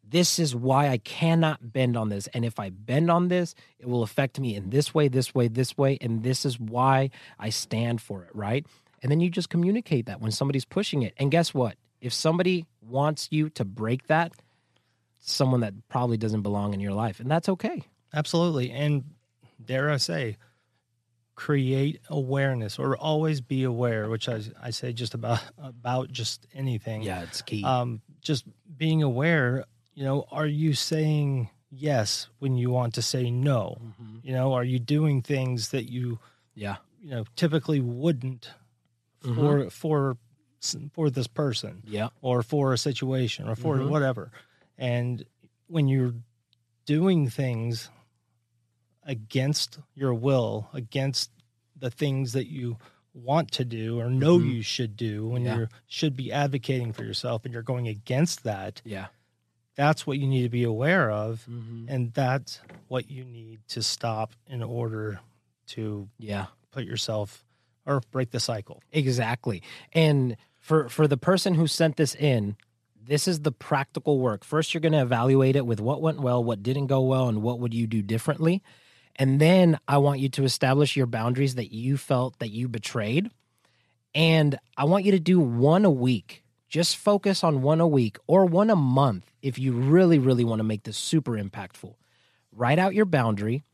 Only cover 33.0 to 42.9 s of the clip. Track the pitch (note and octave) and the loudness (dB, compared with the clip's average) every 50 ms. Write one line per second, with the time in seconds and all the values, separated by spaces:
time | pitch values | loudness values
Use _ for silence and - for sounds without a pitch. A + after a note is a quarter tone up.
33 | A2+ - - C3 B2 A#2+ A#2+ B2 C3 D3 C3+ A#2 F#2+ E2 - A2+ A#2 A2+ G#2 - | -4 -2 -2 -2 -2 -2 -2 0 0 2 0 0 -2 -4 -10 -12 -16 -18 -18 -18
34 | A#2+ A2 G#2+ A2+ A#2+ C3 C3 B2+ C3 C3+ C3 B2 B2 B2+ B2+ B2+ A#2 A2+ D3 D3+ | -20 -18 -18 -16 -8 -4 -2 0 0 2 0 0 0 0 -2 -2 0 0 0 2
35 | D#3 D3+ C#3+ C3 A#2+ - D3 C3+ C3 B2+ B2+ A#2 G#2 - - C3+ A2+ C3+ A#2+ B2+ | 2 2 2 0 0 -2 -2 -2 -2 -2 -2 -4 -4 -4 -4 -6 -6 -6 -6 -6
36 | B2 B2 A#2 A2 _ _ _ _ _ _ _ G#2+ G#2 G2+ G2 - _ _ _ _ | -6 -6 -6 -8 _ _ _ _ _ _ _ -10 -8 -8 -8 -10 _ _ _ _
37 | G3+ D3 C3 A#2 G#2+ - _ - F3 D#3 D#3 D#3+ - - D#3 C#3 B2+ A#2+ A#2+ B2 | -14 -10 -8 -8 -8 -8 _ 0 0 2 2 0 0 0 0 0 0 -2 -4 -2
38 | C#3+ E3+ D#3 B2 B2+ C3 C3 A#2+ - - - _ _ _ _ _ _ _ _ _ | 0 0 0 0 -4 -8 -10 -10 -16 -20 -20 _ _ _ _ _ _ _ _ _
39 | _ _ _ _ - C3 A#2+ A2+ D3 D3 D3 C#3+ C3+ F2 - - - D#3 D#3 D3 | _ _ _ _ -6 -4 0 2 4 4 4 2 0 -4 -8 -6 -2 0 2 2
40 | C#3 C3+ B2 - _ _ _ _ _ _ _ _ - - - D#3+ D#3 D3 _ - | 2 0 -2 -6 _ _ _ _ _ _ _ _ -8 -8 -8 -8 -12 -12 _ 0
41 | D#3+ D3 B2 C3+ A#2+ - _ - D3+ C3+ A2 - - G#2 F2 F#2+ G#2 G#2+ G#2 G#2 | 0 0 2 0 -4 -4 _ -2 -2 -2 -2 -4 -6 -10 -14 -16 -14 -8 -6 -4
42 | A2 A#2+ _ _ - B2+ B2 B2 A#2 - D#3 D3 C#3 C3+ B2+ A#2+ - D3 | -4 -6 _ _ -2 0 0 0 0 0 0 0 2 2 2 0 0 -2